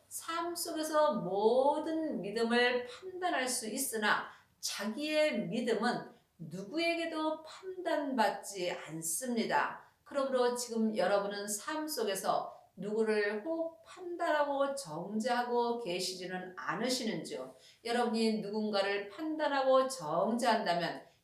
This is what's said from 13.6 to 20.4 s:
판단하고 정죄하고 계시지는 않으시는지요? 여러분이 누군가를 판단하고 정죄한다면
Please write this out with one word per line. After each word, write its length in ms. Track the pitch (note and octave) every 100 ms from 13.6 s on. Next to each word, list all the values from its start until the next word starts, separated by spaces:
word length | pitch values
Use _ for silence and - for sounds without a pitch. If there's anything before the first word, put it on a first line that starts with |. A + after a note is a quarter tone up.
| E4 -
판단하고 920 | - F4+ F4 F4 E4 D4+ C#4+ C#4 C#4
정죄하고 1080 | C#4 D#3 D#3+ G3 A3 A3 A#3+ A#3 A#3+ A#3 A#3
계시지는 720 | F3+ F#3 F#3 F3+ F3+ F#3 - -
않으시는지요? 1000 | D3 E3+ B3+ B3+ G#3+ E3 C#3+ C3+ B2+ - - -
여러분이 560 | A3+ A#3+ A3+ A3 A3+ G#3+
누군가를 680 | G3 G#3+ G#3+ G3 G3 G3+ -
판단하고 800 | - D#4 D#4 D4 C#4 C4 C4 B3+
정죄한다면 1300 | - D3+ E3+ G#3 A#3